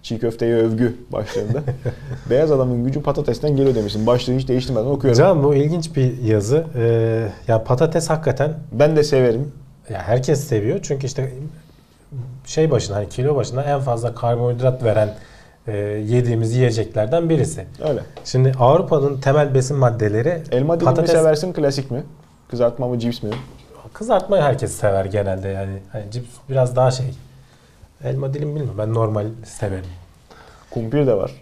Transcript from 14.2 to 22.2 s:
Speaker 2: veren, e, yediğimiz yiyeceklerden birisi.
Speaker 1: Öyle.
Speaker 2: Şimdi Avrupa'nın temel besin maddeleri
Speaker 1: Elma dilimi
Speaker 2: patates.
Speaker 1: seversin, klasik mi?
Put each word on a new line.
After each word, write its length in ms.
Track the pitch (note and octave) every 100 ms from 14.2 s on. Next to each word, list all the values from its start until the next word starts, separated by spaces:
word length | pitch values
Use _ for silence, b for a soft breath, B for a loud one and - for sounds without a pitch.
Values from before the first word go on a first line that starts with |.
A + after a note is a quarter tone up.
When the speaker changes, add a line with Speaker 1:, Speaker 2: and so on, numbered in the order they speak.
| A#2+ A#2+ B2 A#2+ B2+ B2+
Speaker 2:
veren, 300 | A#2 G#2+ G#2+ - B B B B -
e, 100 | G#2 G#2 G#2+ G#2+
yediğimiz 480 | B2 A#2+ A2+ A2+ B2
yiyeceklerden 720 | B2+ A2 G#2+ A2 G#2+ E3 E3+
birisi. 360 | D#3+ A2+ - F2 - D#3
Speaker 1:
Öyle. 120 | A#2+ D#2 -
Speaker 2:
Şimdi 280 | - C3 C3 C3
Avrupa'nın 600 | B2 D#3+ E3 D#3 C#3 C#3
temel 340 | C#3 D3 C#3+
besin 220 | C3 B2+ C#3+
maddeleri 680 | B2+ A2 G#2+ G#2+ B2+ E3+ -
Speaker 1:
Elma 220 | B2 C#3+ E3+
dilimi 100 | E3
Speaker 2:
patates. 200 | E3+ E3+
Speaker 1:
seversin, 400 | E3 D#3+ D3+ F#3
klasik 380 | E3 D3 C3+ B2+
mi? 120 | B2 - -